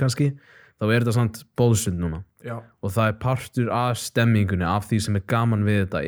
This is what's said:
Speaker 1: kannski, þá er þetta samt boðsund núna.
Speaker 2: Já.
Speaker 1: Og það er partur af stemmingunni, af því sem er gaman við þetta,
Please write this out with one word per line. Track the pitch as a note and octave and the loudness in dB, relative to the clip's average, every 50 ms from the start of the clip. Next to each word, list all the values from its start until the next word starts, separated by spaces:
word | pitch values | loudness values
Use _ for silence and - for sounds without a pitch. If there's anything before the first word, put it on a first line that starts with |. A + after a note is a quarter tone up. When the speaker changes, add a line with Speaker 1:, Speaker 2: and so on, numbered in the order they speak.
Speaker 1:
kannski, | C#3 B2+ A#2+ - D3 C#3 C#3 - _ _ - - - _ _ _ | 0 0 2 0 0 -2 -2 -4 _ _ -20 -20 -20 _ _ _
þá | G#2+ G#2+ | 0 2
er | A2+ A#2+ A#2+ | 2 2 2
þetta | A#2 G#2+ | 2 2
samt | B2 A#2+ A2 - - - _ _ - | 2 0 0 -2 -8 -18 _ _ 2
boðsund | B2 A#2+ A2+ G2 - G2+ F2+ F2 | 4 4 4 2 2 -2 -4 -2
núna. | F2 E2+ D#2 E2 G2 - _ _ | -4 -4 -6 -8 -12 -14 _ _
Speaker 2:
Já. | - B2 A2+ A#2+ A#2 - _ _ | -14 -12 -12 -12 -14 -18 _ _
Speaker 1:
Og | - G2+ F#2+ | -8 -4 0
það | A2+ A2+ A2 G#2 | 0 0 0 0
er | A2 | -2
partur | - B2+ C3 B2 - - - B2 A#2+ A2 | -2 -2 -2 -2 -6 -6 -4 -2 -2 0
af | - A#2 B2 B2 A#2+ - | 0 -2 0 -2 -2 -4
stemmingunni, | - - - B2 A#2 A#2 A2+ G#2 G2+ F#2 F#2+ F2+ F2+ | -6 -4 0 2 2 4 4 4 2 2 0 0 0
af | E2+ F#2+ F#2 F#2 - | 0 0 -2 -2 -2
því | A2+ G#2+ G2 | -2 -2 0
sem | - G#2 G2 | 0 -2 -4
er | - - | -2 -2
gaman | B2+ A#2 A#2+ A#2 A2+ G#2 | -2 0 2 0 0 2
við | G#2 G#2 G#2 G2+ F#2+ | 2 2 2 0 0
þetta, | F#2 - D#2+ C#2+ | -2 -2 -4 -2